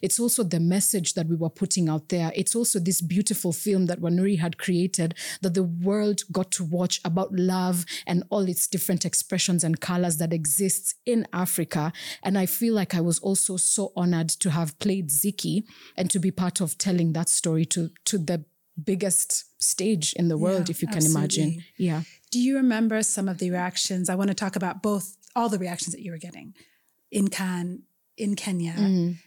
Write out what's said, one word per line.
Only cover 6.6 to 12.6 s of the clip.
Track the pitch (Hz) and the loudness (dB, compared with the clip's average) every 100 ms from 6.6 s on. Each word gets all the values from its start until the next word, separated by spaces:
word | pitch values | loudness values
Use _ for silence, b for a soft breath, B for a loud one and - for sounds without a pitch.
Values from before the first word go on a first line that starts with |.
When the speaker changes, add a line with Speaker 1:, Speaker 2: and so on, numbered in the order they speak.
Speaker 1:
watch | 170 175 180 - | -2 0 0 -2
about | 185 170 190 | -2 0 0
love | 190 185 185 185 180 170 B - | 0 0 2 0 0 -2 B -2
and | 175 185 | -2 0
all | 208 190 | 0 0
its | 170 - | 0 -2
different | 180 - 180 | -2 0 0
expressions | 170 - - 185 - 175 | 0 -2 -2 -2 2 2
and | 160 160 | 2 0
colors | - 180 180 156 | 0 0 0 0
that | 165 | 0
exists | 165 147 - 196 - - - - | 0 0 0 0 0 -4 -4 0
in | 233 - | 0 0
Africa. | 175 180 - 160 165 151 B B B | -2 0 0 0 0 -2 B B B
And | - 196 | 0 2
I | 185 | 2
feel | - | 2